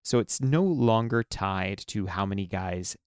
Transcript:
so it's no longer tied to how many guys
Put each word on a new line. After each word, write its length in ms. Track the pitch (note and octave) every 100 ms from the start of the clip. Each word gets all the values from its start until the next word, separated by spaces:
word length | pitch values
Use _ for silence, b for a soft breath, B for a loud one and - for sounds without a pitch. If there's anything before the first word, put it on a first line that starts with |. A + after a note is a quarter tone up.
so 160 | - B2
it's 220 | G#2+ -
no 200 | C3 D3+
longer 640 | F#3+ D#3 A#2+ A2+ A2+ A2+
tied 540 | A2+ - G2 F#2+ F#2+ G2 -
to 200 | G#2+ F#2
how 180 | F2+ G2
many 220 | G2 F#2
guys 500 | F#2+ F#2 F2+ F2+ -